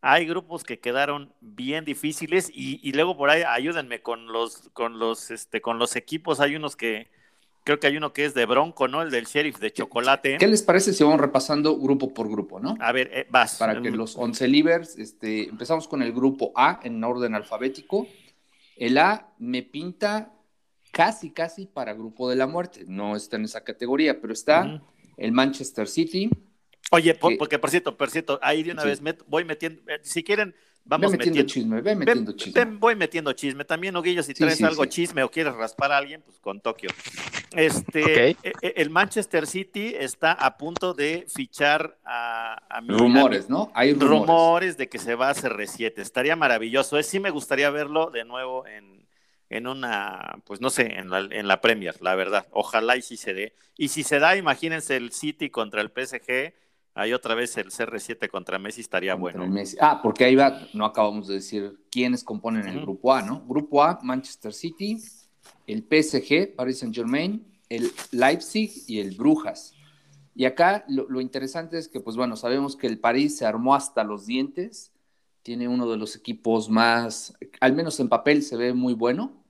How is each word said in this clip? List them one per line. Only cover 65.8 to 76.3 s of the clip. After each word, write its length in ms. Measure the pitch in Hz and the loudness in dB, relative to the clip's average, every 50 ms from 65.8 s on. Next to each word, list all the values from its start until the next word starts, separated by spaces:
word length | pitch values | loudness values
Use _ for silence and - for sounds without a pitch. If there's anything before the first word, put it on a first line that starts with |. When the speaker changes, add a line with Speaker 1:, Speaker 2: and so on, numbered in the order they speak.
Speaker 2:
P 160 | 110 _ 156 156 | -4 _ 4 4
S 260 | 151 151 - 135 - | 4 4 0 -2 0
G, 300 | - 143 165 196 196 - | 2 2 2 2 0 -4
Paris 240 | - 127 127 131 131 | -6 -4 -4 -4 -4
Saint-Germain, 640 | - 117 110 123 117 117 127 143 160 185 208 220 - _ _ _ _ _ | -6 -6 -6 -4 -4 -2 -2 -2 -2 -2 -4 -6 -10 _ _ _ _ _
el 240 | 120 117 120 120 - - - - | -6 -4 -4 -4 -4 -6 -14 -6
Leipzig 720 | - 120 127 135 156 170 - - - 214 220 208 - - - | 0 2 4 4 4 2 -2 -4 -2 -2 -2 -2 -6 -14 -14
y 140 | - 113 107 | -8 -6 -4
el 180 | 98 - 190 190 | -4 -4 -6 0
Brujas. 560 | 240 294 311 302 - 101 - - - - _ _ _ _ _ _ _ _ _ _ _ _ _ | 4 4 4 4 0 -8 -10 -10 -16 -20 _ _ _ _ _ _ _ _ _ _ _ _ _
Y 100 | - 131 | 0 0
acá 400 | 127 131 - 170 180 196 208 202 - | 0 4 4 4 4 4 2 -2 -4
lo, 220 | 139 135 127 135 | -4 -4 -4 -2
lo 100 | 131 127 | -4 -6
interesante 600 | 127 127 - 135 131 135 - 170 165 160 165 165 | -6 -4 -6 -8 -8 -6 -8 -10 -10 -8 -8 -10
es 80 | 160 - | -10 -8
que, 120 | _ 127 | _ -12
pues 160 | - 117 110 | -10 -8 -4
bueno, 200 | 117 127 120 113 | -2 -2 -2 -2
sabemos 400 | 113 - 120 127 135 139 135 135 | -4 -2 -2 0 0 0 -2 -4
que 100 | - - | -4 -4
el 140 | - 113 110 | -4 -4 2
París 380 | - 117 117 131 143 147 147 - | 2 2 4 4 2 2 0 0
se 100 | 131 110 | -2 0
armó 260 | 107 113 120 131 139 | 0 0 4 4 4
hasta 300 | 139 135 - _ 120 110 | 4 4 -2 _ -2 -2
los 240 | 104 104 104 98 107 | -2 -4 -8 -8 -6
dientes, 640 | 120 131 135 139 - - 180 226 226 - - _ _ _ _ _ _ _ _ _ _ _ | -4 -2 -2 -4 -4 -8 -10 -10 -10 -18 -20 _ _ _ _ _ _ _ _ _ _ _
tiene 260 | _ - 120 120 123 123 | _ -10 -8 -6 -4 -2
uno 220 | 123 123 123 117 | -2 -2 0 -2
de 80 | 113 107 | -2 -4
los 180 | 107 107 - | -4 -8 -10
equipos 540 | - _ - | -12 _ -10